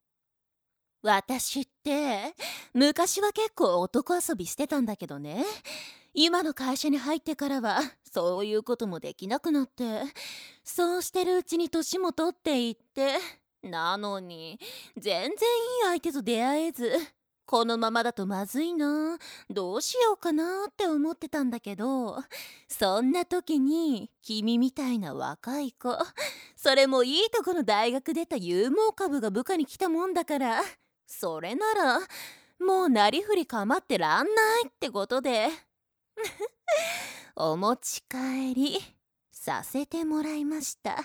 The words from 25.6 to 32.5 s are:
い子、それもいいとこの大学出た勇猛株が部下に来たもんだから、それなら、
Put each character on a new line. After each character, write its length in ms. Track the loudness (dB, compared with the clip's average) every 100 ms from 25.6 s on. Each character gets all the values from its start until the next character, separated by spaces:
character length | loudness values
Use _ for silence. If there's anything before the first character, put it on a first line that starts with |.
い 100 | -6
子、 260 | -6 -6 -4 -4 -6 -8 -10 -18 0
そ 180 | 4 6
れ 120 | 6
も 160 | 6
い 220 | 4 2 2
い 40 |
と 120 | 2
こ 120 | 0
の 100 | 0
大 300 | 2 2 2
学 200 | 0 -2
出 120 | -4 -2
た 100 | -4
勇 340 | 0 2 4
猛 220 | 4 2
株 300 | 2 0 0
が 80 | 0
部 160 | 0 0
下 100 | 0
に 100 | -2
来 120 | -2
た 100 | 0
も 180 | 0 0
ん 60 |
だ 120 | 0 0
か 140 | 0
ら、 220 | 2 2 -2 -6 _ _ -20
そ 320 | -6 -4 -4
れ 160 | -4 -2
な 180 | 0
ら、 260 | 2 2 2 -2 -10 -16 -18 _